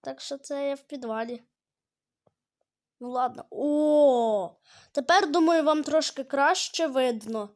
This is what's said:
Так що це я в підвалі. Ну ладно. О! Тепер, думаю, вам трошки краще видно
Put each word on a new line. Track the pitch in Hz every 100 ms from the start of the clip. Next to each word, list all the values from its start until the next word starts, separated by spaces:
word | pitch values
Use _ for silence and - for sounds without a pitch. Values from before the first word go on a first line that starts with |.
Так | - 269
що | - 277
це | - 277 277
я |
в | 277
підвалі. | _ 285 240 220 233 233 _ _ _ _ _ _ _ _ _ _ _ _ _ _ _ _
Ну | 247
ладно. | 247 254 262 -
О! | - 294 294 302 302 285 247 226 214 175 _ _ - _
Тепер, | - 269 359 392
думаю, | 320 320 330
вам | 302 311
трошки | 285 311 302 -
краще | 262 277 285 370 - - 320
видно | 262 254 226 214 220 208